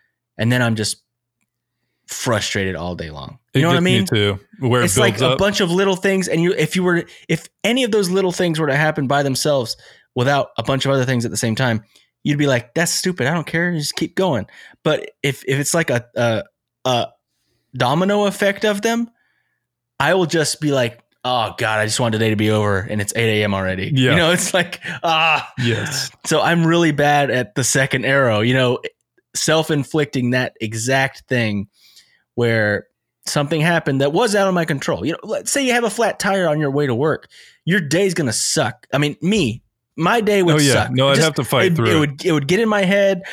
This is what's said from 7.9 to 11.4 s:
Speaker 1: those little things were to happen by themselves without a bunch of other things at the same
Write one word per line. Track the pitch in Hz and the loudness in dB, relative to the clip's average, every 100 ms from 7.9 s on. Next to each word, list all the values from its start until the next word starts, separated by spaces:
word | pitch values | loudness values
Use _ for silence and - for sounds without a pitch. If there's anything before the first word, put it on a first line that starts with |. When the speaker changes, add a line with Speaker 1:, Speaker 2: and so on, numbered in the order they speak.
Speaker 1:
those | 214 180 | 0 0
little | 190 185 | 0 0
things | 170 175 156 | 0 0 0
were | 151 | 0
to | 139 | 0
happen | 156 156 131 | 0 0 0
by | 143 | 0
themselves | 139 127 160 139 113 - - - _ | 0 0 0 0 -2 -8 -18 -20 _
without | 127 123 143 - - | -2 0 0 -2 -4
a | |
bunch | 110 135 139 | -2 -2 0
of | |
other | 139 123 | 0 0
things | 127 113 | 0 -2
at | |
the | |
same | 95 | -4